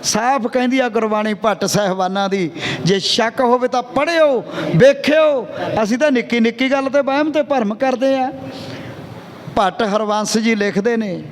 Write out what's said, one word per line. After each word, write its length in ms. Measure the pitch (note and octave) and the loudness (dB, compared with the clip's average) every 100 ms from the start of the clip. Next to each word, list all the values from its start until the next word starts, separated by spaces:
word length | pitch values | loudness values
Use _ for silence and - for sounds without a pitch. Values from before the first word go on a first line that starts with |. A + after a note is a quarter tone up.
ਸਾਫ਼ 440 | - G#3+ A#3 C#4 A3+ | -2 -2 0 0 0
ਕਹਿੰਦੀ 320 | B3+ B3 C4 | 0 0 0
ਆ 100 | B3 | 0
ਗੁਰਬਾਣੀ 440 | A3+ A3 G#3+ G#3+ | 0 0 -2 -2
ਭੱਟ 320 | G#3+ A3 G3 G3 | 0 0 0 0
ਸਾਹਿਬਾਨਾਂ 640 | - G3+ F#3 F#3 G3 G3 | 0 0 0 -2 0 -2
ਦੀ, 220 | G3 E3+ - - - D#3+ | -2 -4 -4 -6 -4 0
ਜੇ 140 | G3 | 0
ਸ਼ੱਕ 420 | - - A3+ A#3 | 0 0 0 2
ਹੋਵੇ 260 | B3 B3 B3 | 2 2 2
ਤਾਂ 160 | B3 | -2
ਪੜ੍ਹਿਓ, 600 | A#3+ C4 D4+ E4 D4+ B3+ - - - D#3+ | -2 -2 0 4 4 2 -2 -8 -2 6
ਵੇਖਿਓ। 720 | B3+ C#4 - D4+ D#4 C#4 G#3 - - - | 6 6 2 4 4 2 -4 -8 -4 0
ਅਸੀਂ 140 | G#3+ A#3+ | 0 2
ਤਾਂ 140 | D4+ | 2
ਨਿੱਕੀ 280 | B3+ A#3 A#3+ | 2 0 2
ਨਿੱਕੀ 320 | A3+ A#3 C4 | 2 2 0
ਗੱਲ 180 | C#4 C4+ | 0 0
ਤੇ 120 | C4+ | 0
ਵਹਿਮ 300 | C4+ C4+ D#4 | 2 0 2
ਤੇ 120 | D4+ | 0
ਭਰਮ 300 | D4 C#4 G#3 | 2 0 0
ਕਰਦੇ 460 | G#3 C4 B3+ C4+ C4+ | 0 -2 0 0 0
ਆ। 120 | C4 C4 - - - - - - - - - - - - | -2 -6 -12 -12 -12 -12 -14 -14 -14 -16 -18 -16 -4 0
ਭੱਟ 280 | G3 - | 0 0
ਹਰਬੰਸ 540 | A3 G#3 G#3+ G#3 G#3 G#3+ | 0 0 0 -2 0 0
ਜੀ 180 | A3+ A3 | 0 0
ਲਿਖਦੇ 420 | G3+ F#3+ G#3 A#3 | 0 0 0 -2
ਨੇ 260 | G#3+ E3+ D3+ | -4 -6 -10